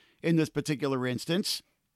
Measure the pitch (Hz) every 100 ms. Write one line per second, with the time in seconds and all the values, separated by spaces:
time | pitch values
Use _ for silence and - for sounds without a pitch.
0 | _ _ 160 165 151 147 143 143 139 131
1 | 127 120 - 175 - - - _ _